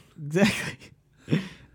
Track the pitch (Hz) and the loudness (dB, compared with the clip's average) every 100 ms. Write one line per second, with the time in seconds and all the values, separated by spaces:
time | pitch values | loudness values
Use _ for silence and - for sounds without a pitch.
0 | - - 147 190 226 - - - - - | -14 -14 -4 4 4 2 -6 -10 -18 -20
1 | _ _ - 175 - - - | _ _ -2 -2 -2 -12 -20